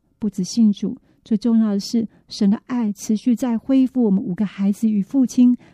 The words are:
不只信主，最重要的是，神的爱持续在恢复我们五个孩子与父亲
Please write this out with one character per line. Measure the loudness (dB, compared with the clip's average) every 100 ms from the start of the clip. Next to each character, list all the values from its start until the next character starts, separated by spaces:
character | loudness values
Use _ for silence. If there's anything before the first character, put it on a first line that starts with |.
| _ _
不 | -8
只 | -6
信 | -4 2 2
主， | 2 -6 -8 _ _
最 | _ -2
重 | 0 0
要 | 0
的 | -2
是， | -2 -4 -4 _ _
神 | -2 0
的 | 0 -4
爱 | -4 -4
持 | -6 -4 -2
续 | 0
在 | -2 -2 -4
恢 | 0 2 2
复 | 0
我 | 2
们 | 0
五 | -2 -4
个 | -6
孩 | -2 -2
子 | 0 0
与 | -2
父 | -2 0 0
亲 | 4 4 2 -6